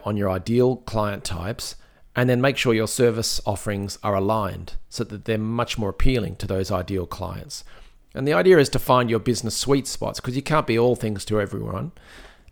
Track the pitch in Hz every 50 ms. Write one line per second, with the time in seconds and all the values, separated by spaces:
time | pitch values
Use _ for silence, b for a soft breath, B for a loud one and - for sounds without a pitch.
0 | - 104 104 104 101 95 92 95 85 110 117 123 127 127 127 120 - - - 110
1 | 104 104 101 101 - - - 85 85 101 120 - - - - b b b b b
2 | b b _ 123 123 127 123 120 131 139 131 - - 127 113 110 110 104 - -
3 | 123 120 110 113 110 - - - - - 101 - - 110 101 101 101 98 - -
4 | - 107 101 98 98 101 110 110 101 92 92 87 87 - - - - - - -
5 | 113 - 104 101 - - 110 107 107 110 117 120 120 - - 120 107 95 87 -
6 | - 131 131 117 98 - 98 - - 95 95 95 95 92 101 90 90 - 98 92
7 | 87 - - - 90 90 95 101 - 147 - - B B B B B B B B
8 | _ _ - - 135 143 156 180 180 185 185 160 135 - - 127 - - 127 127
9 | 123 113 113 110 - 127 117 - - 110 - - - 123 139 139 127 - - -
10 | 110 104 107 - - 127 123 139 135 - 151 156 143 - 113 113 117 123 120 -
11 | 117 110 104 98 - - 107 107 101 95 104 110 107 107 95 98 135 175 - B
12 | B B B B B B B B B B